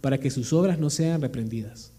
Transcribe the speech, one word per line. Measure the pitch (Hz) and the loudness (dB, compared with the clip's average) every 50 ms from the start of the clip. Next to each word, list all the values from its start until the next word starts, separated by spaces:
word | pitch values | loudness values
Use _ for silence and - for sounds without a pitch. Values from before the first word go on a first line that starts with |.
para | - 135 135 135 | 2 2 0 2
que | - 139 | 0 0
sus | - 131 120 - | 0 0 -2 2
obras | 156 165 180 196 175 | 4 4 4 4 2
no | 156 156 147 | 2 0 -2
sean | 139 - 160 165 170 165 | 0 0 0 2 2 0
reprendidas. | 143 123 - 123 113 110 110 113 107 107 - - - - - | 0 -2 -4 -4 -6 -4 -6 -6 -8 -8 -12 -16 -20 -20 -20